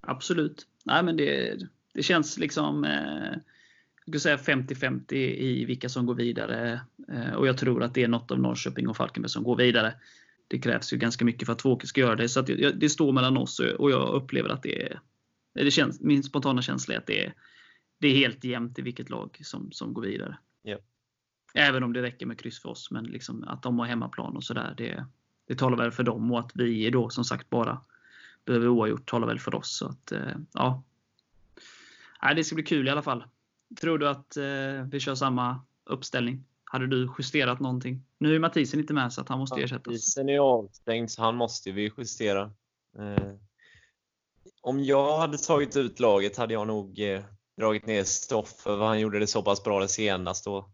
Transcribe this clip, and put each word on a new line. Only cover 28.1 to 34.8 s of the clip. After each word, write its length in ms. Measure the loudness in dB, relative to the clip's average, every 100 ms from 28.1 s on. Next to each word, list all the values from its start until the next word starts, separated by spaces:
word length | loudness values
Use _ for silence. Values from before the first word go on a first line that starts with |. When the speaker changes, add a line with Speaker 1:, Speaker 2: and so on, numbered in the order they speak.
| -20 -20 _ 0
Speaker 1:
behöver 220 | 2 6
oavgjort 420 | 4 4 0 -2
talar 180 | -2 0
väl 120 | -2
för 160 | -2 -4
oss. 220 | -4 -6
Så 100 | -6
att, 240 | -8 -8
eh, 240 | -6 -6 -8 -10
ja. 300 | 0 0 0 -6 _ _ _ _ _ _ -20 -20 -20 -20 -20 -20 -4
Nej, 140 | 0 2
det 80 |
ska 120 | 0 -2
bli 80 |
kul 240 | 0 2 2
i 40 |
alla 100 | 0
fall. 220 | -2 -4 -6 _ _ _ _ -6
Tror 160 | -2 2
du 120 | 2
att, 280 | 0 -6 -6
eh, 500 | -4 -4 -4 -6